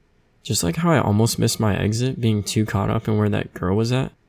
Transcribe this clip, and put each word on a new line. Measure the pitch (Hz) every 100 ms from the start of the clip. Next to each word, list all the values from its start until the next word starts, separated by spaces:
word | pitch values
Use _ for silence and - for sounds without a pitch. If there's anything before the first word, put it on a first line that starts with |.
| _ _ _ _
Just | - 113
like | 170 165
how | 170
I | 143
almost | - 104 113 -
missed | 117 -
my | 110
exit | 92 98 110 131 -
being | 113 107
too | 98 110 107
caught | 98 107
up | 113 113
in | 107
where | 107
that | 104 -
girl | - 90
was | 104 117
at, | 127 120 _